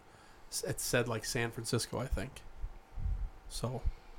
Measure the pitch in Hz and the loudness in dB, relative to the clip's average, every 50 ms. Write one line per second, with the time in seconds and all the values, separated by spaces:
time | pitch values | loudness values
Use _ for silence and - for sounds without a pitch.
0 | - - - - - - - - - - - - - 143 127 - - - - 123 | -18 -20 -20 -20 -20 -20 -20 -18 -12 -6 -4 -2 -2 -2 -2 -2 0 2 4 4
1 | 117 120 113 110 - - - 123 117 113 - - 117 - - 113 - - - 110 | 4 4 2 0 0 0 2 2 2 2 0 -2 0 2 2 2 2 2 0 -2
2 | 123 139 - 104 104 139 - - - - - - - - - - - - - - | 0 2 2 0 0 -2 -6 -10 -12 -10 -6 -4 -4 -4 -6 -8 -14 -8 -4 0
3 | - - - - - - - - - - - - - 117 131 113 - - - - | 0 2 2 2 0 -2 -4 -6 -12 -8 -4 -2 -2 0 0 2 2 2 2 2
4 | - - - | -2 -14 -14